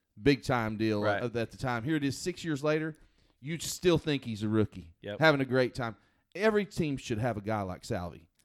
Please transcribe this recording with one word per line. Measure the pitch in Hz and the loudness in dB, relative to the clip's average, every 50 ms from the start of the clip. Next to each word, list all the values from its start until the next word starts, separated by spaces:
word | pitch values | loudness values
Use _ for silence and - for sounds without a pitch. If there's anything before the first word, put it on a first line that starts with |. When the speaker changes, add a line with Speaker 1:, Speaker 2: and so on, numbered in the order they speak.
| _ _ _ 110 | _ _ _ 2
Speaker 1:
big | 104 139 143 - | 4 4 4 4
time | - - 131 120 110 110 110 | 2 0 0 0 0 -2 -2
deal | 104 113 110 107 104 | 0 0 0 2 2
Speaker 2:
Right. | 104 107 101 98 | 2 0 0 0
Speaker 1:
at, | 120 120 104 | -2 -4 -4
at | - 110 - | -4 -4 -6
the | - | -6
time. | 98 131 127 120 117 | -6 -4 -4 -2 -2
Here | 110 151 160 | -2 -2 -2
it | 151 135 | 0 0
is, | 139 - | -2 -4
six | - - 180 175 - - | -4 -6 -8 -8 -6 -6
years | 165 151 135 | -4 -4 -2
later. | 147 151 156 156 156 156 151 - - _ _ _ _ _ _ _ | 0 0 0 0 -2 -4 -8 -12 -18 _ _ _ _ _ _ _
You | 120 147 170 - | -8 -8 -8 -6
still | - - - - - 180 170 156 | -6 -8 -6 0 4 4 4 4
think | - 160 143 135 - | 4 0 -2 -2 -2
he's | 117 110 98 | -4 -4 -2
a | 107 107 | 0 2
rookie, | 110 110 104 - - 95 80 82 - _ | 4 4 4 2 -2 -8 -16 -16 -18 _
Speaker 2:
Yep. | - 101 104 - | -10 -8 0 4
Speaker 1:
having | 156 160 147 139 | 6 6 6 6
a | 135 | 2
great | 120 123 131 127 117 - | 2 2 2 2 2 0
time. | - 123 113 101 - _ _ _ _ _ _ - | -4 -6 -6 -8 -10 _ _ _ _ _ _ -4
Every | 170 208 220 208 208 196 | 0 2 4 4 2 0
team | - - - 170 147 135 | -2 -2 -2 -2 -2 -2
should | 127 - - 120 107 | -4 -4 -4 -2 0
have | 127 123 107 | 0 -2 -2
a | 104 | -2
guy | 98 107 110 104 | -4 -2 -2 -2
like | 98 92 87 - - | -2 -4 -6 -8 -8
Salvi, | - 117 90 87 85 - - - _ _ _ | -6 -6 -6 -6 -8 -10 -14 -20 _ _ _